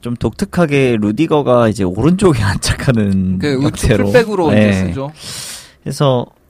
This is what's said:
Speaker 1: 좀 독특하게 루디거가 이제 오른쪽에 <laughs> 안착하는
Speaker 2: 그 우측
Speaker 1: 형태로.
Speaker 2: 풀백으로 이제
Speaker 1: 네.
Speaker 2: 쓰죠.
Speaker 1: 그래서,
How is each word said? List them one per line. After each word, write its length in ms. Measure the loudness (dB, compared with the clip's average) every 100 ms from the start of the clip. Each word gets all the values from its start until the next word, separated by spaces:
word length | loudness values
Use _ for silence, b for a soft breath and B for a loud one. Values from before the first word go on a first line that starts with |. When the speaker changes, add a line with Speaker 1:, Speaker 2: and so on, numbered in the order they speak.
Speaker 1:
좀 160 | -10 -6
독특하게 800 | -6 -4 -4 -2 0 2 2 0
루디거가 680 | 0 0 0 0 2 2 2
이제 160 | 0
오른쪽에 580 | -2 0 0 2 2 2
<laughs> 0 |
안착하는 960 | -2 -2 -4 -2 0 0 0 0 0 -2
Speaker 2:
그 160 | -2 0
우측 340 | -2 0 0
Speaker 1:
형태로. 140 | 2 2
Speaker 2:
풀백으로 420 | 2 2 0 2
이제 80 | 4
Speaker 1:
네. 120 | 4 2 -2
Speaker 2:
쓰죠. 240 | -4 -8 B B B B B B B
Speaker 1:
그래서, 420 | -10 0 0 0 -4 _